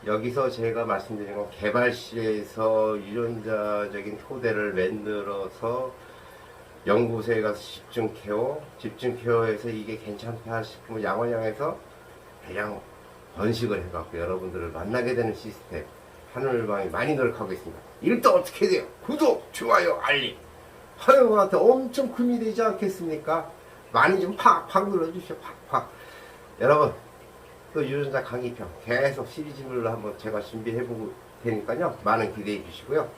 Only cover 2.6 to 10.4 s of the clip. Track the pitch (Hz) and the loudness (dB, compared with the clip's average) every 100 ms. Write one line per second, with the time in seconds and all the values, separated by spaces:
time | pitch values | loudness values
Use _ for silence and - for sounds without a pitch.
2.6 | 110 110 107 104 98 110 117 117 107 110 | 2 4 2 0 -4 -4 -2 -4 -4 -2
3.6 | 107 104 104 101 101 107 - 131 117 104 | 0 -2 -2 -6 -8 -10 -10 -2 0 0
4.6 | 104 92 92 107 104 104 101 98 95 - | 0 0 0 -2 -4 -6 -4 -6 -8 -6
5.6 | 113 127 131 - - - - - - - | -4 -4 -6 -10 -20 -20 -20 -20 -20 -20
6.6 | - - 92 107 117 113 110 110 107 101 | -20 -8 2 4 4 0 0 2 2 -2
7.6 | - - - 120 110 - 98 107 131 151 | -8 -16 -6 -2 -2 -4 -4 0 0 -2
8.6 | - - 113 - 127 113 117 117 113 104 | -10 -12 -12 -4 -4 -2 2 4 4 0
9.6 | 120 107 107 107 107 104 113 113 | -4 -6 -6 -8 -8 -8 -8 -8